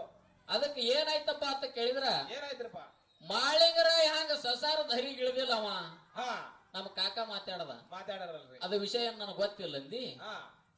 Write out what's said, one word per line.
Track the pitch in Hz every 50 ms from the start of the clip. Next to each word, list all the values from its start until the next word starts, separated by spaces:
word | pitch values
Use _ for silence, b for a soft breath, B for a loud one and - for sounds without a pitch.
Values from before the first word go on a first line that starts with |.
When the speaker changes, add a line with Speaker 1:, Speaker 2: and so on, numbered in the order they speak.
| 160 - - - - _ _ _ - -
Speaker 1:
ಅದಕ್ಕೆ | 185 233 285 285 277 262
ಏನಾಯ್ತಪ್ಪ | 233 233 262 294 311 311 302 302 302 311 294 294 294
ಅಂತ | 277 269 277 285
ಕೇಳಿದ್ರ, | 262 - 233 233 247 254 277 269 240 - - - -
Speaker 2:
ಏನಾಯ್ತ್ರಪ್ಪ? | 226 277 285 285 269 - 233 - - 170 151 - - _ _ _ _ -
Speaker 1:
ಮಾಳಿಂಗರ | 156 165 202 226 254 285 311 320 330 339 330 330 330
ಹ್ಯಾಂಗ | 330 330 330 320 302 311 311 320 302
ಸಸಾರ | 294 - - 240 247 247 302 302 311 311
ಧರಿಗೆ | 294 262 233 247 254 277 269 254
ಇಳಿದಿಲ್ಲ | 254 254 254 262 262 247 240
ಅವ, | 220 214 202 190 185 170 165 165 - - - -
Speaker 2:
ಹಾ. | - 254 247 220 185 - - - - _ _ -
Speaker 1:
ನಮ್ಮ | 190 196 196
ಕಾಕ | - - - 285 - 233
ಮಾತಾಡದ. | 226 220 202 196 - 190 185 170 165 143 120 117 123 -
Speaker 2:
ಮಾತಾಡರಲ್ರಿ. | 175 185 190 214 196 190 185 170 160 151 - - - -
Speaker 1:
ಅದು | 180 180 208 202
ವಿಷಯ | 202 202 226 240 240 226
ನನಗ್ | 220 214 208 196 185
ಗೊತ್ತಿಲ್ಲ | 165 202 202 - - 190 156 143
ಅಂದಿ. | 139 135 139 202 254 247 190 127 135
Speaker 2:
ಹಾ. | 175 214 208 180 - - - - _ _ _